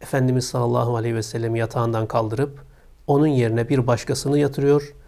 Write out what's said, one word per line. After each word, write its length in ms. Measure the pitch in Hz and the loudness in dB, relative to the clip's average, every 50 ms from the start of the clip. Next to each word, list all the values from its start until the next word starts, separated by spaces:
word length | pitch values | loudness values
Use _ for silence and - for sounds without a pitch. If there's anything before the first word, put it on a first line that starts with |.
Efendimiz 460 | - - - 135 127 127 127 127 120 | -10 -4 -2 0 2 2 2 0 -2
sallallahu 500 | - - 127 120 120 123 123 120 120 120 | -2 -2 -2 0 0 0 0 0 0 -2
aleyhi 180 | 117 110 120 113 | -2 -2 -2 -2
ve 80 | 113 | -4
sellemi 360 | 107 - - 117 113 113 113 117 | -4 -4 -6 -4 -4 -2 -2 -2
yatağından 480 | 113 113 - 123 117 117 117 110 110 | -2 -2 -2 -2 -2 0 0 -2 -2
kaldırıp 540 | 107 - 117 110 107 113 123 139 139 139 - - - - - - - - - - | 0 0 -2 0 0 -2 -4 -4 -4 -6 -14 -20 -20 -20 -20 -20 -20 -20 -14 -2
onun 200 | - 143 139 151 | 0 2 4 4
yerine 420 | 156 143 127 120 113 110 117 117 123 | 4 4 2 2 2 2 0 0 2
bir 180 | 139 139 123 | 0 0 2
başkasını 520 | 123 120 113 - - 127 - - 139 143 147 | 2 0 0 -2 -4 -4 -2 0 0 2 2
yatırıyor 560 | 147 139 143 - 139 143 147 147 143 - - - - | 2 0 0 0 2 4 4 2 2 -4 -14 -20 -20